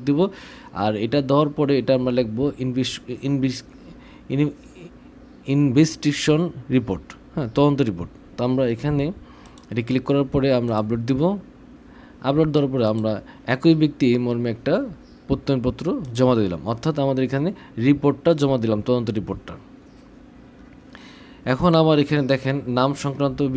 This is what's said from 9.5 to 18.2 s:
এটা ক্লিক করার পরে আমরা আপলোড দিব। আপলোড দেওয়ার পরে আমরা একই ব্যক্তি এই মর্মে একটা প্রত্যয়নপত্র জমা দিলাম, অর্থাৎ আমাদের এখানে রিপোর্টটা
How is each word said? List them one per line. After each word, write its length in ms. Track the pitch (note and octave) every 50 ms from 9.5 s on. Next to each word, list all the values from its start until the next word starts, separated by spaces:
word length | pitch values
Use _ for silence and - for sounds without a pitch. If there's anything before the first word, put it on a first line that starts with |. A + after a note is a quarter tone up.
| - - - -
এটা 120 | G#2+ A#2+ A2+
ক্লিক 160 | A#2+ B2+ C3 B2+
করার 240 | - C#3 C#3 C#3 C3 -
পরে 140 | C#3+ C3+ C#3 C3
আমরা 200 | B2 A#2+ A#2 A2
আপলোড 240 | G#2+ G#2+ G#2+ A#2+ A#2 A#2
দিব। 160 | A#2+ C3+ C3 D#3 F#3 G3+ G3 - - - - - - - - - - - - - - - -
আপলোড 280 | - D#3 C#3+ D#3 D#3+ D#3 D3
দেওয়ার 160 | D3+ C#3+ C3 C3+
পরে 120 | C3 A2+
আমরা 260 | G#2+ G#2+ A2+ A2 A2 G#2+ G2+ - - - - -
একই 280 | - B2 C3 - E3 E3
ব্যক্তি 280 | D#3 D#3 D3 C#3+ - C#3+ B2 A#2+
এই 60 | B2 B2
মর্মে 240 | A#2+ A#2+ A#2+ A#2+ A#2+
একটা 240 | A2 A#2 - C3+ E3 A3 C#4+ A#3 D#3+ - - - - - -
প্রত্যয়নপত্র 580 | - C#3 A#2 - - C#3 B2+ A2+ B2+ A#2 - - E3 B3+ C4+ E3 B2+ A2+
জমা 220 | A#2+ B2+ B2+ B2
দিলাম, 260 | A2+ G#2 F#2 F2 D#2 C#2 G#2
অর্থাৎ 240 | A#2 A#2 - D#3+ D3+ D3+
আমাদের 240 | C3+ C#3 C3+ C3 C3
এখানে 260 | A#2 C3+ C3+ D3 F#3 G3 - - - -
রিপোর্টটা 540 | A2+ A#2 C#3 C#3+ C#3 - C#3+ B2+ A2+